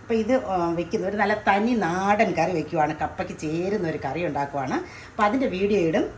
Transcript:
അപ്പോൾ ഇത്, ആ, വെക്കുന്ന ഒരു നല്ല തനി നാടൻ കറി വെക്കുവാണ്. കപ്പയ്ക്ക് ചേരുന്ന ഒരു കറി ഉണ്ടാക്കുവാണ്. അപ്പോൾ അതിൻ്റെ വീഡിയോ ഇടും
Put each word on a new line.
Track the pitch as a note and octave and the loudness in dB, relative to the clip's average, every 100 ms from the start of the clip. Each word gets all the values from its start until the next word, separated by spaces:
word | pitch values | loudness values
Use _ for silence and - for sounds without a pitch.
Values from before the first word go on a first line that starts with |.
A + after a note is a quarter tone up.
അപ്പോൾ | - A3+ | 0 0
ഇത്, | G#3+ C4 E3 | 2 0 2
ആ, | F#3 E3+ E3+ | 0 0 0
വെക്കുന്ന | E3 - F3+ | -2 -2 -2
ഒരു | G#3 | 0
നല്ല | G3+ G#3+ G#3 | 0 2 2
തനി | G3 A3 A#3+ E3+ | 2 2 2 0
നാടൻ | F3+ G3 G#3 G#3+ D#3+ | 0 2 4 4 2
കറി | E3+ E3 | 0 0
വെക്കുവാണ്. | D3 E3 D3+ D3 | -2 0 0 0
കപ്പയ്ക്ക് | D#3 - F3+ E3+ | -6 -4 -8 -6
ചേരുന്ന | D#3 E3 F#3 G#3 E3+ | -4 -2 -2 -2 -2
ഒരു | A2+ C3+ | -2 -4
കറി | C#3 F3 | -4 -2
ഉണ്ടാക്കുവാണ്. | C#3+ C#3+ C#3+ C3 D4+ F4+ - - | -2 -2 -4 -2 -4 -4 -14 -14
അപ്പോൾ | - G#3 | 0 2
അതിൻ്റെ | C4 B3 F3+ | 2 0 0
വീഡിയോ | G3+ G#3 E3 | 2 4 4
ഇടും | F#3 G4 | 2 0